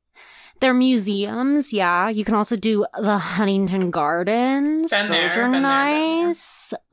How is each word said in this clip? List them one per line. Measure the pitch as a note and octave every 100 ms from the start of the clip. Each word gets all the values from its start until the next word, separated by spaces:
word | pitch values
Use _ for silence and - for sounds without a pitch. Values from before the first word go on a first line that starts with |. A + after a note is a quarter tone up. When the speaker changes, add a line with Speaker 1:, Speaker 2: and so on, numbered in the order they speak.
| _ _ - - - _
Speaker 1:
They're | C4
museums, | B3+ B3+ B3 G3 G3+ G3+ A3 C4 D4 C4+
yeah. | G#3 F3+ F3 G3+
You | G#3+
can | G#3 G#3
also | G#3 A#3
do | A3 G#3 - -
the | G#3 G3+
Huntington | E3 F3 G3+ G3 G3 F#3+ F#3
Gardens. | E3 D3 E3+ F3+ A3+ B3+ C#4 D4 D#4 E4
Speaker 2:
Been | G3+ G#3
Speaker 1:
Those | F3 E3 F3+
Speaker 2:
there, | B3
Speaker 1:
are |
Speaker 2:
been | C4+
there, |
been |
there. | C#4 C4+ C#4+ D4+ D#4+ E4 F4
Speaker 1:
nice. | E4+ - - - - -